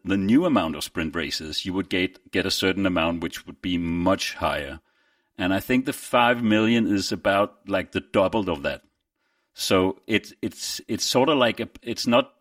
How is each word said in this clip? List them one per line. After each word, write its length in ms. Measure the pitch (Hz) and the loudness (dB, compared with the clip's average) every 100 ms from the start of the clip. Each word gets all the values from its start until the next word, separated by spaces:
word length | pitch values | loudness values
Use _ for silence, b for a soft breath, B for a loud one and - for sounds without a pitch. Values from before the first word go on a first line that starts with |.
the 140 | - 98 | -2 0
new 260 | 98 127 | 4 4
amount 320 | 180 117 82 71 | 4 0 -2 -6
of 80 | |
sprint 320 | - - 80 80 | -8 -4 -4 -4
races, 480 | 73 - 78 76 | -6 -6 -8 -8
you 80 | 95 | -4
would 180 | 92 92 | -6 -2
get, 400 | 92 90 - - | 0 -2 -4 -6
get 140 | 95 92 | -2 0
a 60 | |
certain 340 | - 95 92 95 | 0 0 2 0
amount, 380 | 85 82 85 | 2 0 -2
which 220 | 82 - - | -6 -8 -16
would 160 | 73 | -8
be 160 | 92 87 | -4 -2
much 560 | 85 85 87 98 - | -2 0 0 0 -2
higher. 480 | - 80 73 69 73 _ _ _ _ _ - | -4 -4 -2 -6 -12 _ _ _ _ _ -4
And 160 | 92 | -2
I 60 | 95 | -2
think 260 | - 127 131 | 0 0 0
the 80 | |
five 480 | - - 123 120 120 | -6 0 4 4 2
million 460 | 113 107 110 117 98 | 2 4 4 2 2
is 240 | 101 90 | 0 -2
about, 560 | 101 104 98 104 _ - | -2 2 2 2 _ -4
like, 240 | 95 90 | -4 -2
the 80 | 95 | -6
double 500 | - 104 95 110 90 | -2 0 2 0 -2
of 140 | 78 | -4
that. 200 | 71 67 _ _ _ _ _ _ _ | -4 -8 _ _ _ _ _ _ _
So 460 | - - 98 92 - - | -8 0 2 2 -2 -2
it's, 260 | 107 - - | -2 -2 -10
it's, 380 | 147 - - - - | -10 -8 -10 -10 -8
it's 160 | 107 | -6
sorta 320 | - 127 135 147 | 0 2 2 2
like 240 | 117 - | 0 0
a, 80 | 113 - | -8 -10
it's 260 | 117 107 120 | -10 -6 2
not 240 | 120 139 _ | 2 2 _